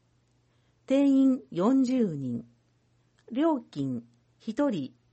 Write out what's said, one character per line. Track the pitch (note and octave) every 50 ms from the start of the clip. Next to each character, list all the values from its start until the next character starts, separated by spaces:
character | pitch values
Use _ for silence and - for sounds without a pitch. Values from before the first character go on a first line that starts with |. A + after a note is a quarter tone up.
| _ _ _ _ _ _ _ _ _ _ _ _ _ _ _ _ _
定 | - C4 C#4 C#4+ C#4
員 | C4+ C4+ C4+ C4+ B3+ C4 - -
四 | - D#3+ F3+ A3+ C4+ C4+ C4
十 | A#3+ B3+ C4 A#3 G3 D#3
人。 | C#3+ C3+ B2+ A#2+ A#2 - - _ _ _ _ _ _ _ _ _ _ _ _ _ _ _ -
料 | A#3 B3 D4+ E4 D#4 B3+
金、 | A#3 - - D3+ C#3 C3+ B2+ A#2 - - _ _ _ _ _ _
一 | - - G#3+ - C#4+ C#4+
人 | A3 E3 C3 B2 - _ _ _